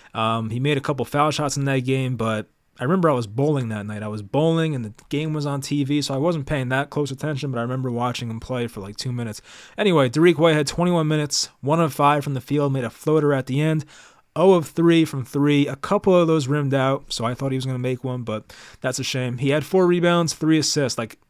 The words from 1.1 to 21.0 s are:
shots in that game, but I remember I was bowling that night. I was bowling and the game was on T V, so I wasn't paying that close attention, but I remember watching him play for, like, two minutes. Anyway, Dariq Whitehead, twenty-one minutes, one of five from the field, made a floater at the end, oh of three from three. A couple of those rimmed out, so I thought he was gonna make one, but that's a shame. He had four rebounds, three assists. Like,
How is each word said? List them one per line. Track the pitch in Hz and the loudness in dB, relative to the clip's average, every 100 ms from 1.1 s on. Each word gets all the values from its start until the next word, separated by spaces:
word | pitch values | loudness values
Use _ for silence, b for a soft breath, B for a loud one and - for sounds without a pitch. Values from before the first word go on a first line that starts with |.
| 147 151 | 0 0
shots | 139 147 139 | 0 -4 -2
in | |
that | 139 135 | -2 -2
game, | 127 131 127 120 | 0 -2 -2 -2
but | 113 110 - _ _ - | -2 -4 -6 _ _ -6
I | |
remember | 127 185 165 | 0 2 4
I | |
was | 127 107 | 2 -2
bowling | 110 147 143 117 | -2 0 0 -2
that | 107 104 | -6 -6
night. | 107 | -8
I | 107 | -8
was | 107 | -8
bowling | 101 135 160 165 160 | -4 0 2 2 0
and | 135 | -4
the | 110 - - | -8 -12 -6
game | 143 156 | -4 -2
was | 151 143 | -4 -4
on | 139 | -4
T | 139 147 | -4 -2
V, | 135 147 | 0 -2
so | 139 | -2
I | 135 | -2
wasn't | 165 165 135 | 0 -2 -4
paying | 151 123 | -4 -2
that | 131 143 | -2 -2
close | 151 139 | -4 -4
attention, | 135 156 139 143 | -4 -6 -6 -6
but | 123 | -4
I | |
remember | 120 131 127 | -4 -4 -4
watching | 117 123 120 117 | -2 -4 -4 -8
him | 113 | -10
play | - 127 117 | -6 -6 -6
for, | 110 | -8
like, | 98 107 | -12 -8
two | 131 | -6
minutes. | 123 117 104 B B B - | -6 -6 -10 B B B -2
Anyway, | 208 160 131 | 2 4 4
Dariq | 143 175 147 | 4 4 6
Whitehead, | 165 151 143 | 4 4 0
twenty-one | - 175 170 156 | 0 0 2 0
minutes, | 156 147 - - - | 0 -2 -4 -6 -6
one | 127 165 | -2 0
of | 160 | 0
five | - 143 147 | 2 2 2
from | 143 | 0
the | 131 | -6
field, | - 147 143 | -2 0 0
made | 135 | 0
a | 113 | -4
floater | - 156 156 147 | -4 0 2 4
at | 139 127 | 0 0
the | 131 | 0
end, | 156 156 - B B B _ - | 0 0 -4 B B B _ 2
oh | 185 | 6
of | 180 147 | 6 2
three | - 170 165 | 2 4 4
from | 156 139 | 2 -2
three. | 120 143 143 143 139 | -4 0 2 4 2
A | 135 | -2
couple | - 202 202 | -2 0 4
of | 180 165 | 4 4
those | 160 127 | 2 2
rimmed | 147 143 | 0 0
out, | 139 131 135 - | 0 0 -2 -4
so | - | -6
I | 117 | -4
thought | 123 135 | -4 -4
he | 131 | -4
was | |
gonna | 131 127 | -4 -4
make | 127 127 | -4 -4
one, | 127 127 | -6 -8
but | 113 107 - B B B | -6 -8 -10 B B B
that's | 131 127 | -6 -4
a | |
shame. | 127 135 127 120 | -4 -4 -4 -2
He | 135 | 0
had | 147 | 0
four | 139 185 180 | 2 4 4
rebounds, | 175 175 175 165 | 4 4 2 0
three | - 156 160 | 0 2 4
assists. | 147 151 131 | 2 0 -2
Like, | - | -2